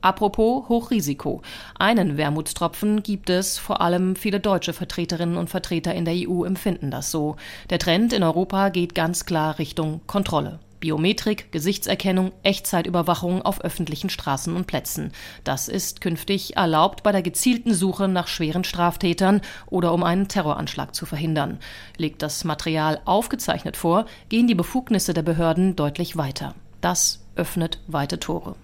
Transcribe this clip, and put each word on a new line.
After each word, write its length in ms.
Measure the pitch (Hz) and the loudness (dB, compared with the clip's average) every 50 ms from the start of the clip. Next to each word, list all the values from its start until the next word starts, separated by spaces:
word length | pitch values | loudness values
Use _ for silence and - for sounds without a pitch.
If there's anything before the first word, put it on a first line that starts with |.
Apropos 680 | - 185 190 - 220 202 202 - 220 226 247 269 254 - | 2 2 2 4 0 0 2 4 2 4 2 0 2 2
Hochrisiko. 720 | 233 233 233 - 254 220 165 143 143 139 - 151 - - - - - - - - - - | 2 2 2 2 0 0 2 0 -2 -2 -2 -4 -4 -4 -8 -14 -16 -16 -16 -18 -4 0
Einen 380 | 170 196 240 226 180 165 143 | 2 4 4 4 4 2 2
Wermutstropfen 880 | 147 151 143 147 156 151 - - - 175 165 - - - 208 214 214 202 | 2 0 0 0 -2 -2 -4 -4 -2 -2 -2 -2 0 0 2 2 0 0
gibt 260 | - 208 196 - - | -2 -4 -4 0 0
es, 260 | 180 180 190 190 - | 2 2 2 0 -4
vor 260 | - - - 208 - - | -6 -4 -4 -2 0 2
allem 340 | 170 175 175 185 185 185 | 2 4 4 2 2 0
viele 240 | - - 220 190 208 | 0 -2 0 0 0
deutsche 320 | - 214 196 175 - - 165 | 2 2 2 2 0 -2 -6
Vertreterinnen 640 | - 180 - - - 170 160 - 160 175 170 170 | -6 -6 -6 -4 -4 -4 -2 -2 -2 -2 -2 0
und 120 | 175 170 165 | -2 -2 -2
Vertreter 460 | - 190 180 - 180 165 151 175 156 | -4 -6 -4 -2 -2 -2 0 -2 -2
in 100 | - 170 | 0 0
der 100 | 165 165 | 0 0
E 120 | 180 180 | -2 -2
U 160 | - 185 175 170 | -2 0 0 0
empfinden 460 | 175 190 - - 214 190 - - 139 | 0 -2 -2 0 -2 -2 -2 -4 -4
das 220 | 127 123 139 - - | -4 -4 -6 -4 -2
so. 240 | 165 147 151 151 - - - - - - - | -2 -2 -2 -4 -6 -12 -16 -16 -16 -6 -2
Der 80 | 180 170 | -2 0
Trend 340 | - 185 165 180 226 233 247 | 2 2 4 4 4 4 4
in 120 | 202 185 | 4 2
Europa 460 | 160 160 170 185 185 - 190 196 196 | 4 4 2 0 2 2 2 2 2
geht 260 | 170 175 175 170 - | 2 2 -2 0 0
ganz 300 | - 165 165 175 - - | 0 0 0 0 -2 -4
klar 340 | - 180 160 156 156 151 - | -2 0 0 0 0 0 -2
Richtung 400 | 160 147 - - 147 156 156 160 - - | -4 -4 -2 -4 -2 -2 -4 -6 -8 -4
Kontrolle. 500 | - 202 196 - 165 151 143 147 165 160 - - - - | -2 -2 0 2 0 0 -2 -2 -8 -12 -18 -20 -18 -6
Biometrik, 720 | - 160 156 151 160 180 214 214 - 220 208 202 - - - | -4 -2 0 2 2 2 2 2 2 0 -2 -2 -4 -6 -6
Gesichtserkennung, 800 | 170 147 180 202 - - - 190 190 - 196 185 185 185 185 - - - | -2 0 0 -2 0 0 -2 -2 0 2 2 2 2 2 0 -2 0 2
Echtzeitüberwachung 1000 | 196 196 196 - - - 180 165 - 175 180 165 175 175 - - 175 180 185 - | 2 2 2 -2 -2 0 0 0 2 0 2 2 2 0 0 2 0 0 0 0
auf 180 | 185 190 - | -2 -2 -2
öffentlichen 500 | - 165 - - 180 147 156 - - 190 | -4 -6 -4 -4 -4 -4 -4 -4 -4 -6
Straßen 460 | - - - - 139 135 - - 175 | -6 -4 -2 -2 -2 -2 -2 -2 -2
und 100 | 175 185 | -2 -4
Plätzen. 460 | - - 147 - - - - 151 - - - - - - - - | -2 -2 -4 -4 -4 -6 -6 -6 -6 -8 -10 -16 -16 -18 -10 -6
Das 240 | - 135 135 - - | -4 -4 -4 -4 -4
ist 320 | - 190 180 - - - | -4 -4 -4 -4 -8 -4
künftig 560 | - 190 165 165 - - 196 196 - - - | -2 -2 -2 -2 -2 -2 -2 -2 -2 -4 0
erlaubt 480 | - 190 170 160 156 160 190 196 - - | 2 2 4 6 6 4 4 2 2 0
bei 80 | 208 202 | 2 2
der 100 | 196 185 | 4 2
gezielten 500 | 170 - - - 254 247 233 233 233 220 | 0 -2 2 4 4 4 4 2 2 2
Suche 360 | 170 180 190 180 - 196 190 | 4 2 0 2 2 0 2
nach 180 | 185 180 170 | 2 0 0
schweren 380 | - - - 170 151 156 180 185 | -2 -2 -2 -2 0 0 -2 -2
Straftätern 760 | - - 175 175 175 170 - - 180 170 - 196 185 202 208 196 - - - - - | -2 0 2 2 2 2 2 0 0 2 4 4 6 6 4 2 -2 -14 -16 -12 -2
oder 260 | - 185 175 170 165 | 0 2 2 4 2
um 80 | 175 180 | 2 2
einen 240 | 170 170 185 196 | 2 2 2 0
Terroranschlag 680 | 196 - 208 170 151 143 - - 143 - - 139 143 - | 0 0 0 0 0 0 -2 -2 -6 -4 -6 -8 -6 -6
zu 140 | - - | -8 -8
verhindern. 540 | - - 147 156 170 156 151 139 151 - 143 - - - - - - - - | -6 -6 -4 -2 0 0 0 0 -2 -4 -8 -10 -14 -16 -16 -18 -18 -8 -4
Liegt 220 | 160 151 151 - | -4 -4 -4 -4
das 220 | - 151 143 - - | -6 -4 -4 -4 -4
Material 580 | 170 156 151 - 170 160 160 151 156 156 147 - | -4 -4 -2 -2 0 0 2 2 2 0 0 0
aufgezeichnet 720 | - 175 202 233 - - 240 - - - - - - - | 2 2 2 2 0 -4 -4 -2 -2 -2 -2 -2 -6 -8
vor, 300 | - - 170 165 190 226 - - - - - | -2 0 2 4 4 2 0 -8 -20 -8 0
gehen 200 | - 226 240 240 | 2 4 6 6
die 80 | 233 | 4
Befugnisse 580 | 175 175 - - 262 254 - 233 190 - - 170 | 4 2 0 0 -4 0 2 0 2 2 2 0
der 80 | 165 156 | 0 2
Behörden 540 | 165 170 160 170 165 165 165 185 190 180 | 0 2 2 4 4 4 4 4 2 2
deutlich 400 | 156 151 147 143 - 175 165 - | 2 0 0 0 -2 -6 -4 -2
weiter. 400 | 165 147 139 135 - 190 139 135 - - - - - | -4 -4 -2 -4 -6 -8 -10 -10 -12 -18 -20 -18 -2
Das 420 | - 175 180 - - - - - - - - | -2 0 2 4 2 2 0 -2 -10 -10 -4
öffnet 440 | - 175 - - 175 165 165 - - - | -4 -4 -2 0 -2 -2 -2 -2 -6 -10
weite 320 | - 156 147 143 143 - - | -6 -2 -2 -2 -2 -2 -6
Tore. 380 | - - - 170 - - 98 - | -4 -4 -4 -6 -6 -8 -14 -14